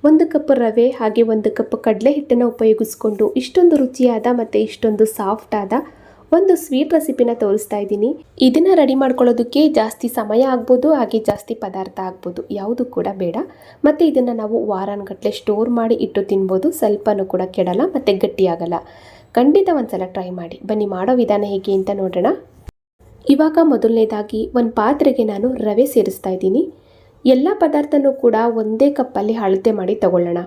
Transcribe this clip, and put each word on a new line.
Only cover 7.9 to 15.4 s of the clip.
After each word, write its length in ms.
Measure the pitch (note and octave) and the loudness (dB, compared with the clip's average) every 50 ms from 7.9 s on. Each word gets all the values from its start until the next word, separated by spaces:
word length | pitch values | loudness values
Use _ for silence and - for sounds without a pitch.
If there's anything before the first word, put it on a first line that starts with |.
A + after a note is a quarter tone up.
| G#3 G3+ G#3 B3 D4+ - - _ _ - | -4 -2 -2 -2 -4 -6 -12 _ _ 2
ಇದನ್ನ 280 | C4 B3+ A#3+ D4+ E4 F#4+ F#4+ | 2 4 4 4 4 4 4
ರೆಡಿ 200 | E4+ D4 C4 C4 | 4 4 2 2
ಮಾಡ್ಕೊಳ್ಳೋದಕ್ಕೆ 760 | C4+ C4+ C4 B3+ B3+ B3+ A#3+ A#3+ A#3 A#3+ A#3+ - C#4 D#4 D4+ | 2 0 0 2 2 2 2 2 0 -2 -2 0 2 2 2
ಜಾಸ್ತಿ 400 | D4+ A3+ A3 A3 - - - A#3+ | 2 2 -2 -2 -4 -8 -8 -6
ಸಮಯ 340 | - - A3 G#3 G#3+ A3+ C4 | -6 -6 -4 -2 0 0 2
ಆಗ್ಬೋದು, 500 | C4+ C4 B3 A#3+ - B3+ B3 B3+ D4+ D#4+ | 2 0 -2 2 2 2 2 4 2 2
ಹಾಗೆ 260 | C#4 A#3+ G#3 - A3 | 2 0 -2 -2 -2
ಜಾಸ್ತಿ 360 | A3 - G3+ G3+ - - A#3 | -2 -2 -4 -4 -6 -10 -10
ಪದಾರ್ಥ 460 | A3+ - G3 F#3 F#3+ F#3+ F#3+ F#3+ - | -8 -8 -10 -8 -8 -10 -10 -10 -10
ಆಗ್ಬೋದು, 420 | F#3+ F#3 F#3 F#3 - F3+ F3 - - - | -10 -10 -10 -10 -12 -12 -10 -10 -10 -8
ಯಾವುದು 340 | - G3+ F#3+ G#3 A#3+ B3 B3+ | -8 -8 -6 -6 -4 -4 -6
ಕೂಡ 240 | B3 - F#3 F3 F#3+ G3+ | -6 -4 -6 -4 -4 -4
ಬೇಡ. 240 | G3 F#3+ F3 E3+ A3 E4+ - - _ - - - _ - | -4 -6 -6 -4 -6 -8 -10 -12 _ -20 -20 -20 _ 0
ಮತ್ತೆ 220 | C#4+ D4+ D4+ E4+ | 0 2 4 2
ಇದನ್ನ 220 | D#4 - B3+ B3+ B3 A#3+ | 2 2 2 0 0 -2
ನಾವು 340 | A3+ A3 G#3 A3 A#3 A3+ | -4 -6 -4 -4 -4 -2
ವಾರಾನ್ಗಟ್ಲೆ 640 | G#3+ G3+ F#3 G3 G3+ G3+ G3+ G3+ G3 G3 F#3+ - G3+ | -2 -4 -4 -4 -6 -8 -8 -10 -12 -14 -6 -6 -6
ಸ್ಟೋರ್ 400 | - - | -6 -6